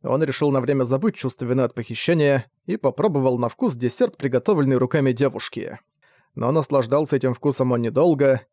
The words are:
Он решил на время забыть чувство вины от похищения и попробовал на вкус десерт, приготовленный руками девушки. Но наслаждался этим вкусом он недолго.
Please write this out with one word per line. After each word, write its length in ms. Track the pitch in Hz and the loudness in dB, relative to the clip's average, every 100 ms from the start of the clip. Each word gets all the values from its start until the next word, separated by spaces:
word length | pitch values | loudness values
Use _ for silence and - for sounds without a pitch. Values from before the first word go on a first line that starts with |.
Он 200 | - 131 | -2 -2
решил 280 | 151 131 147 | -2 0 0
на 100 | 135 | 0
время 220 | 120 139 | 0 0
забыть 320 | 123 135 214 - | 0 0 0 -2
чувство 300 | 131 - 123 | -8 -6 -2
вины 160 | 127 | 0
от 140 | 123 - | 0 -4
похищения 720 | 113 113 - 170 143 135 - _ - | -10 -6 0 2 2 2 -2 _ -8
и 100 | 196 | -2
попробовал 600 | 139 - 214 143 131 123 | -2 0 0 2 0 0
на 120 | 120 | -2
вкус 260 | - 254 123 | -2 -2 0
десерт, 420 | 123 - 247 - | -4 0 -2 -2
приготовленный 600 | 135 127 - 185 135 127 | -2 0 2 2 2 2
руками 340 | 127 156 135 | 2 2 0
девушки. 680 | 117 139 - - 113 - - _ _ _ _ _ | 2 0 -2 -10 -10 -12 -14 _ _ _ _ _
Но 180 | - 117 | -4 0
наслаждался 680 | 156 139 139 117 139 151 139 | 0 2 0 2 0 0 0
этим 180 | 131 120 | 0 -2
вкусом 360 | 147 131 127 | -2 0 0
он 100 | 120 | 0
недолго. 600 | 117 127 170 147 143 127 - | 0 2 2 4 2 2 -2